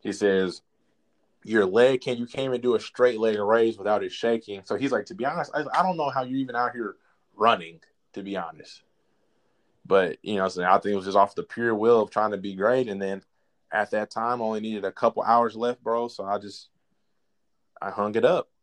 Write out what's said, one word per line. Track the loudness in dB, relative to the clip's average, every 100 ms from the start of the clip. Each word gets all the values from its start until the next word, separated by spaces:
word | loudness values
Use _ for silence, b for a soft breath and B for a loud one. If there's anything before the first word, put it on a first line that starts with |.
He | -6
says, | 0 2 4 0 -4 _ _ _ _ _ _ _ _
"Your | -2 2
leg | 4 6 4 4
can't, | -2 -6
you | -6
can't | -6 -4
even | -2
do | 0
a | 0
straight | -2 2 2 4
leg | 0 0
raise | 2 4 2 0
without | -2 -2
it | -2
shaking." | -4 -2 -2 -4 -14
So | -6 -4
he's | -2
like, | -4 -6
"To |
be | -6
honest, | -6 -6 -6
I, | -6 -2
I | 0
don't | 0 0
know | -4
how | -4
you're | -4 -4
even | -4 -2
out | -2
here | -4 -8 -10 _ _ _
running, | 2 2 2 -2 -18 _ _ _
to | -14
be | -8 -8
honest." | -8 -14 -20 -20 _ _ _ _ _ _ _ _ _ _ 2
But, | 2 2 -4
you | -4
know | -2
what |
I'm | -2
saying, | -2 2
I | 2
think | 2
it | -2
was | 2
just | 4
off | 4
the | 0
pure | -10 -4 -2
will | 2 4 4
of | 4
trying | 0 -2
to | -2
be | -8
great. | -2 2 2 0
And | -4
then | -6 -6 _ _ _ _ _
at | -4 -2
that | -2 -4
time, | -6 -4 -2
I |
only | -2 -4
needed | -6 -6
a | -6
couple | 0 0 0
hours | 2 4 2 0
left, | -4 -4
bro. | -4 -4 -4
So | -8
I | -6 -6
just, | -6 -18 -20 _ _ _ _ _ _ _ _ _ _ -12
I | -10
hung | -2 0
it | 4
up. | 4 4 -2 _